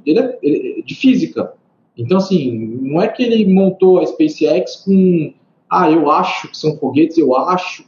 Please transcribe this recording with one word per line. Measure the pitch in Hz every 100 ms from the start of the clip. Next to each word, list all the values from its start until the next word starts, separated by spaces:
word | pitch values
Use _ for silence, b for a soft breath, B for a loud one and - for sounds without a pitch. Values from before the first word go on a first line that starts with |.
| 147
ele | 196
é, | 262 -
ele | - - 123 -
é |
de | -
física. | - 262 233 160 117 95 - _ _ _ -
Então, | 117 190
assim, | - 180 127 113 110 123
não | 135 156
é | 220
que | -
ele | 233 226 190
montou | 190 190 180 185 180
a | 156
SpaceX | - 156 - 151 170 - -
com, | 190 190 185 170 139 - _ _ _
"Ah, | 180 160
eu | 165 147
acho | 160 196 - -
que | -
são | 156 151
foguetes, | 127 127 165 165
eu | 135 127
acho." | 170 185 - -